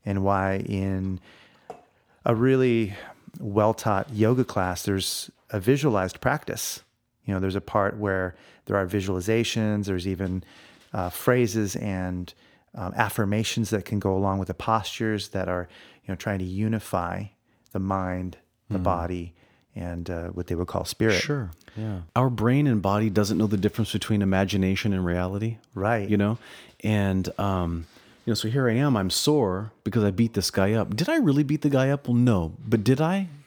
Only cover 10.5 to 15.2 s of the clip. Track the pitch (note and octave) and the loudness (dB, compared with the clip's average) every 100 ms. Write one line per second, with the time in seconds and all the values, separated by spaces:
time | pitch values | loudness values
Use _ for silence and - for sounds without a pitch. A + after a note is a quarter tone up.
10.5 | - - - _ G#2+ F2+ - - B2 A#2 | -20 -20 -20 _ -6 -6 -2 2 4 2
11.5 | A2 G2+ - G#2+ F#2+ F#2 F2+ F2 - _ | 0 -2 -4 -4 -4 -4 -6 -8 -16 _
12.5 | _ _ - F#2 - G#2+ - G2 G#2 A2 | _ _ -10 -8 0 0 2 0 0 0
13.5 | - G#2+ G#2+ - G#2 G2 F#2+ G2 F#2+ F#2 | -2 -2 -2 -2 -2 0 2 0 0 -4
14.5 | F2+ - A2 G#2 - A2+ G#2+ | -6 0 0 -2 -4 -2 -2